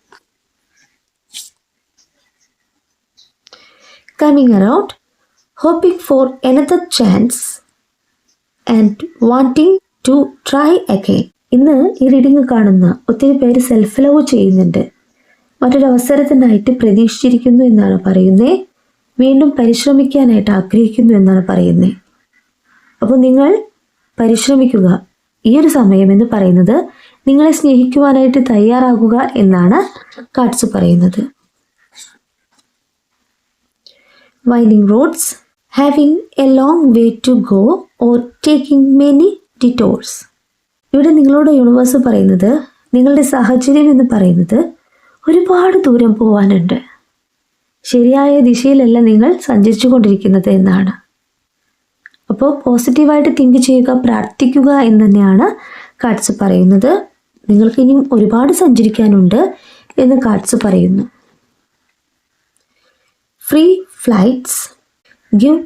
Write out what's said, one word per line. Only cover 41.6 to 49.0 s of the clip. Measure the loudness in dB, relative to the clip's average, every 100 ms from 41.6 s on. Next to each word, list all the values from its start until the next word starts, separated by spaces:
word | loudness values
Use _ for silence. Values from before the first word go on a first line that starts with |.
| 2 2 0 0 0
പറയുന്നത് | 0 0 0 0 -2 -6 _ -6 0
നിങ്ങളുടെ | 2 2 0
സാഹചര്യം | -2 -2 -2 0 2 2
എന്ന് | 2 0
പറയുന്നത് | 0 0 0 0 -2 -4 -8 _ _ _ _ -2
ഒരുപാട് | 0 0 0 0 0 0
ദൂരം | 0 0 0
പോവാനുണ്ട്, | 0 0 0 0 -2 -6 -8 _ _ _ _ _ _ _ _ _ -4
ശരിയായ | 0 2 2 0 2 2
ദിശയിലല്ല | 0 0 2 2 2